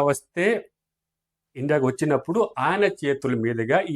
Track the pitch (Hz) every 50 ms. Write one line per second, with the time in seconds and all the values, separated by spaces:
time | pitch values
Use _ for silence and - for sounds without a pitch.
0 | 143 143 139 - - _ _ 170 175 208 233 202 - - _ _ _ _ _ _
1 | _ _ _ _ _ _ _ _ _ _ _ - 127 143 151 151 135 131 131 -
2 | 160 156 147 127 - - 170 226 214 - - - 127 151 180 196 202 196 190 -
3 | - 143 139 135 - 127 123 117 113 113 117 113 113 113 139 180 196 170 151